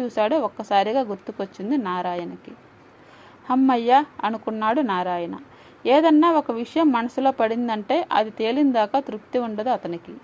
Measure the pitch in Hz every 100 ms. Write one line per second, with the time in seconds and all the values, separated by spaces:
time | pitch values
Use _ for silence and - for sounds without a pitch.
0 | 247 214 214 311 220 - 214 202 196 254
1 | 240 196 - - 196 - 196 285 202 180
2 | 180 175 175 180 - - - - - -
3 | - - - - - 254 269 254 233 262
4 | 302 - 208 226 - 220 220 254 262 185
5 | 185 175 170 190 - - - - 233 269
6 | 330 302 339 320 285 226 233 320 320 240
7 | 233 - 269 262 226 226 240 214 202 302
8 | - - 220 214 220 262 285 247 208 269
9 | 277 214 - 247 240 214 220 220 175 170
10 | - 208